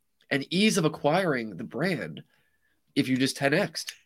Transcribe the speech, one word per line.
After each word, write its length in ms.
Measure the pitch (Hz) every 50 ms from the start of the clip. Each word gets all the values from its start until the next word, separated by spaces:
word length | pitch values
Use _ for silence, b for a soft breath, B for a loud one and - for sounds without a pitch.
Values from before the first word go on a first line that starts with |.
| _ _ _ _ _ -
and 160 | 143 139 139 -
ease 280 | 156 180 214 220 165 196
of 60 | 165
acquiring 720 | 151 147 - - 143 156 185 196 170 139 123 113 110 98
the 80 | - 123
brand 580 | 113 - 113 156 196 180 123 95 76 - - - _ _ _ _ _ _ _ _ _ _ _ _ _ -
if 140 | 143 120 123
you 80 | 131
just 200 | 127 135 131 -
ten 180 | - 143 139 143
X'd 380 | 185 208 - - - - - - - _